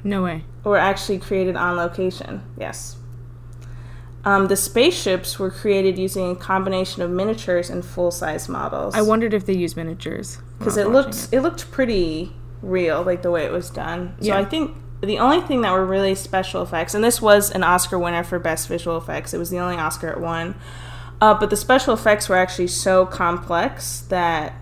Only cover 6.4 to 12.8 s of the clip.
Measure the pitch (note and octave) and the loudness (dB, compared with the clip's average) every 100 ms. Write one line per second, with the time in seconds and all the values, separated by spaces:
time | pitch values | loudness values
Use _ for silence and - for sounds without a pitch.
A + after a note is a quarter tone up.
6.4 | - F#3+ F#3+ F#3 F#3 - F3 F3+ G3+ A3 | 0 0 0 -2 -2 -4 -2 0 0 -2
7.4 | - F3 F3 F3+ F3 - F3 F3 D#3+ D#3+ | 0 0 0 -6 -8 -2 -2 0 -4 -4
8.4 | - C2+ C#3+ - - - G#3+ A3 A3+ G#3 | -6 -6 -4 -4 -2 2 4 4 4 0
9.4 | F#3+ F#3+ E3+ E3 E3 E3 - - G3 - | 0 0 -2 -4 -8 -8 -8 -8 -10 -14
10.4 | - - G#3+ G3 G3+ B3+ C4 G#3+ - B3+ | -16 -4 -2 2 4 4 4 -4 0 2
11.4 | D#4 E4 - - B3 G#3 E3 D#3 F3+ - | 2 -2 -8 -2 0 2 0 -2 -8 -12
12.4 | - - G3 F#3 | -14 -12 -2 0